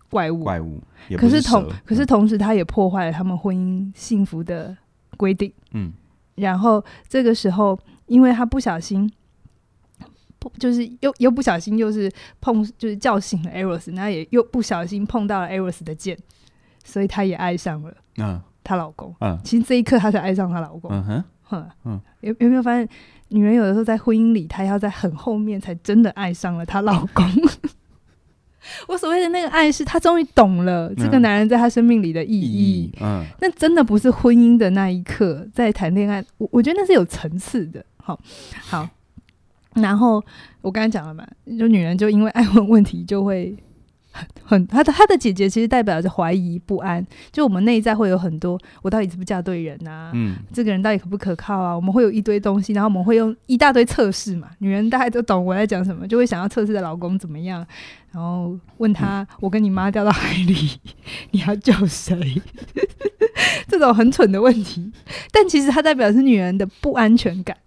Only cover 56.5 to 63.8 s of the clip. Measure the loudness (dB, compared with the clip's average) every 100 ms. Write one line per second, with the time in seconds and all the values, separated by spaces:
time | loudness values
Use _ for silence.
56.5 | -2 -2 -2 -4 -6 -4 -4 -6 -10 -10
57.5 | -10 -12 -18 -20 -20 _ -10 -6 -6 -6
58.5 | -8 -14 -2 0 0 0 -4 -8 -8 -4
59.5 | 0 0 0 0 0 2 0 0 0 0
60.5 | 2 0 -6 -18 -20 -18 -18 -6 -4 -2
61.5 | 0 2 2 2 -2 -4 -2 -2 -4 -8
62.5 | -16 -14 -6 -6 -4 -8 -2 -2 0 -2
63.5 | -4 -2 2